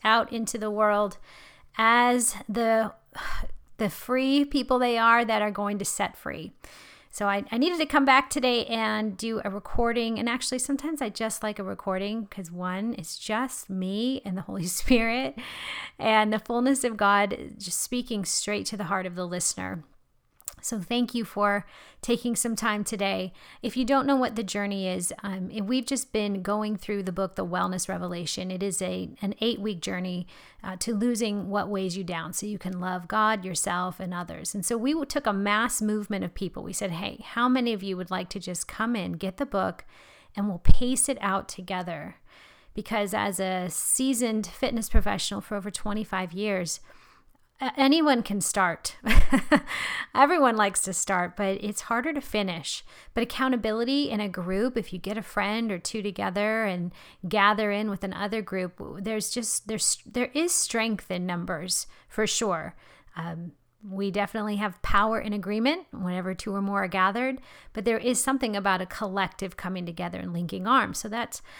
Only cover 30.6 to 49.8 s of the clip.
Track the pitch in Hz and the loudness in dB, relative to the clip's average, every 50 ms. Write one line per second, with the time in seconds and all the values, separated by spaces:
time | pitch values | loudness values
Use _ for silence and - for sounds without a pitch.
30.6 | - 185 185 185 - - 233 202 220 247 240 208 233 214 208 208 180 185 196 208 | -10 -10 -8 -6 -4 -2 0 2 2 2 2 2 0 0 -2 -2 -4 -2 -2 -2
31.6 | 196 - 202 196 190 185 170 190 190 170 180 165 160 - 185 - - 208 208 196 | -2 -2 -2 -2 -2 -2 -4 -4 -6 -6 -6 -6 -6 -6 -8 -6 -6 -6 -6 -6
32.6 | - 180 185 180 175 185 185 185 175 170 - 214 214 214 220 208 180 185 170 - | -6 -6 -6 -4 -4 -4 -4 -4 -4 -2 2 2 4 4 4 2 -2 -4 -4 -2
33.6 | - - 180 175 180 185 180 - 190 180 180 175 175 175 170 - - - - 208 | -2 0 0 -2 -2 -2 -4 -6 -8 -6 -6 -6 -6 -8 -10 -10 -8 -6 -6 -4
34.6 | 175 - 240 233 214 269 302 320 277 - - 294 294 220 202 196 196 202 208 214 | -2 -2 -2 0 0 0 0 0 0 -2 -2 -2 0 0 0 2 2 2 2 2
35.6 | 226 247 - - 220 214 214 214 208 - 208 190 190 175 - - 202 175 - - | 2 2 0 0 0 0 0 0 -2 -4 -4 -4 -4 -4 -6 -6 -6 -6 -6 -8
36.6 | - - 185 - 208 190 165 165 190 - - - - - - 233 240 254 254 262 | -10 -8 -6 -4 -4 -4 -4 -4 -6 -8 -8 -10 -14 -8 -2 0 2 4 4 4
37.6 | 247 233 226 202 190 196 185 180 180 180 185 185 185 180 - - 170 185 180 170 | 2 2 -2 -2 -4 -4 -4 -4 -4 -4 -4 -4 -4 -6 -8 -8 -8 -6 -6 -6
38.6 | - - - - 220 233 240 220 175 180 175 165 - 190 185 - 285 277 - 196 | -8 -8 -6 -4 -2 0 0 -2 -2 -4 -4 -4 -4 -6 -4 -4 -4 -2 0 0
39.6 | 185 185 175 - - - - - - - - - - - - - 202 208 185 170 | 0 0 -2 -6 -12 -20 -20 -20 -20 -20 -20 -20 -20 -12 -6 -2 -2 -2 0 8
40.6 | - - - - 254 247 262 - - - 262 - - 202 190 196 - - - - | 12 12 12 12 12 6 4 0 0 0 -2 -2 -2 -2 -2 -2 -4 -6 -12 -12
41.6 | 185 180 190 180 180 170 170 147 147 170 - - - - - - - - - _ | -8 -6 -6 -4 -4 -6 -8 -8 -10 -12 -14 -18 -20 -20 -20 -20 -20 -20 -20 _
42.6 | _ - - - 208 - 226 220 208 196 196 214 202 202 190 180 190 185 185 185 | _ -14 -10 -10 -6 -2 -2 -2 -2 0 0 0 0 0 -2 -2 -2 -2 -2 -2
43.6 | 180 185 - - - - - - 262 262 269 226 247 226 220 214 202 - - - | -4 -4 -6 -4 -2 0 2 2 2 2 2 2 2 0 0 0 -2 -4 -6 -4
44.6 | - 247 - 226 220 - - - - - 202 190 - - 202 202 190 - 220 202 | -4 -2 -2 -2 2 6 6 8 8 6 2 -2 -4 -6 -6 -8 -8 -8 -8 -8
45.6 | 180 208 - - - 214 202 208 - - - 185 185 175 165 185 208 214 202 185 | -8 -8 -8 -6 -4 -4 -4 -4 -4 -4 -4 -6 -6 -6 -6 -6 -4 -2 -2 -2
46.6 | 180 160 - - - - - - - - - _ _ _ - _ _ _ _ - | -2 -4 -6 -8 -12 -16 -20 -20 -20 -20 -20 _ _ _ -20 _ _ _ _ -8
47.6 | 269 254 - - 269 269 285 330 311 302 - - 220 - 202 202 - - - 202 | -6 -2 2 4 6 6 6 6 6 6 4 4 2 0 -2 -2 -2 0 2 2
48.6 | 190 175 165 - - - - - - - - - - - - - - - 311 - | 2 2 0 -2 -6 -10 -10 -4 4 10 12 12 12 12 10 6 6 6 4 4
49.6 | - - - - | 4 2 -6 -6